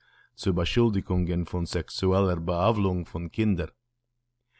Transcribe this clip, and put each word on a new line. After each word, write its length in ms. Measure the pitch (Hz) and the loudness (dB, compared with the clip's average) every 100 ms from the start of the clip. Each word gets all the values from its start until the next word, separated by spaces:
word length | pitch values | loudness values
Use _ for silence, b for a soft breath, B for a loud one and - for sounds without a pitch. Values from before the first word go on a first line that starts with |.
| b b b | b b b
zu 220 | - - 90 | -6 -2 0
Beschuldigungen 920 | 85 - 117 98 - 90 87 87 85 | 2 2 4 2 0 0 0 -2 -2
von 200 | 90 87 | -4 -4
sexueller 720 | 87 80 - 95 95 98 87 | -4 -6 -2 2 2 2 0
Behandlung 680 | 82 85 98 110 98 90 85 | -2 0 2 2 0 0 -4
von 240 | 90 85 | -8 -6
Kindern. 420 | - 110 90 80 - _ _ _ _ _ _ b b | -2 0 0 -2 -10 _ _ _ _ _ _ b b